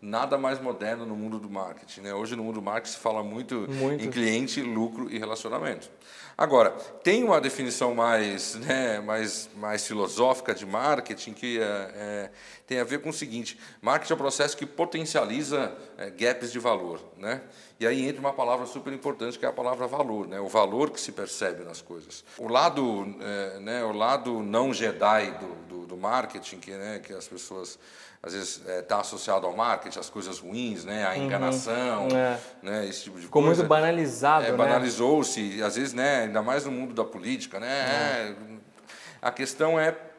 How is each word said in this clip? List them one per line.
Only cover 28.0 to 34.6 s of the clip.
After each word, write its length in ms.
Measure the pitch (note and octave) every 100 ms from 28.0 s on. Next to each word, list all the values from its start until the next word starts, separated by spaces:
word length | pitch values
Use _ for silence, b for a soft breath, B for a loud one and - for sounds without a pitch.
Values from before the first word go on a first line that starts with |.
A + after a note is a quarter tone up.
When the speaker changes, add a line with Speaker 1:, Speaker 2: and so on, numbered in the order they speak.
| B B -
Speaker 1:
às 60 |
vezes, 300 | F#2+ F#2 - F#2+
é, 160 | F#2
tá 200 | - G#2
associado 440 | G2 G2+ - G2 F2+
ao 80 |
marketing, 460 | F2 A#2 A2 - -
as 100 | E2
coisas 300 | A2 F#2 F2+
ruins, 460 | F2 G#2+ B2 G2 E2+
né, 200 | G#2 G2
a 40 |
Speaker 2:
Uhum. 140 | F#2 F#2
Speaker 1:
enganação, 800 | - C3 - A2+ A#2 B2+ A2 C3 C3
Speaker 2:
É. 240 | B2+ A#2+ B B
Speaker 1:
né, 260 | F#2+ G#2+ G2+
esse 160 | F#2+
tipo 140 | - F#2
de 60 | E2+
Speaker 2:
Ficou 160 | D#3
Speaker 1:
coisa. 140 | D3 E3+
Speaker 2:
muito 40 | D#3+
banalizado, 800 | D#3 D#3+ E3+ D3+ A#2 C#3 D#3 B2+
Speaker 1:
É, 60 |
Speaker 2:
né? 40 |
Speaker 1:
banalizou-se, 1040 | B2